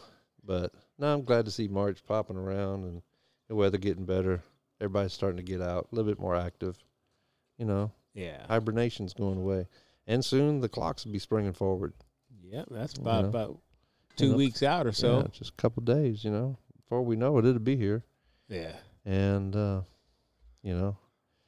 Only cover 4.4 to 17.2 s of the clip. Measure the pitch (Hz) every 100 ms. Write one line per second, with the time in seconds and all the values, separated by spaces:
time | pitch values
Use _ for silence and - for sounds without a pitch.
4.4 | - _ _ - 104 101 95 - 98 90
5.4 | 90 92 90 90 - 117 107 95 95 87
6.4 | 87 - 92 92 _ _ _ _ _ _
7.4 | _ - 110 98 104 - _ 104 87 69
8.4 | - 113 110 113 120 - 95 - 98 95
9.4 | 95 95 87 _ _ _ - 123 123 135
10.4 | 147 143 117 120 82 - 113 101 - 110
11.4 | 101 92 98 95 82 - - _ _ 110
12.4 | 90 120 - 113 123 - 113 113 101 117
13.4 | 104 76 _ _ _ _ _ - 139 127
14.4 | 139 - 139 175 120 98 123 123 - -
15.4 | - - 117 120 117 143 135 107 107 104
16.4 | 131 127 _ - - 123 120 110